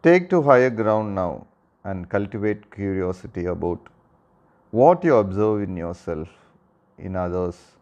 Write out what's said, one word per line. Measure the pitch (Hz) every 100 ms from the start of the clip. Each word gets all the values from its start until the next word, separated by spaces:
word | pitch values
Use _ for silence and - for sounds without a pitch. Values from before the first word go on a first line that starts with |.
Take | 165 180 180
to | 180
higher | 143 127 127
ground | 113 107 107 107
now | 98 90 64 - _ _ _
and | 104 95 87
cultivate | 101 98 110 104 104 -
curiosity | - 98 95 90 92 - - 87
about | 87 87 85 - _ _ _ _ _ _ _ _
what | 110 143 175
you | 170 120
observe | 98 95 107 107
in | 98
yourself, | 92 85 87 - 80 80 _ _ _ _ _ _ _
in | 95 95
others | 90 90 90 87 _ _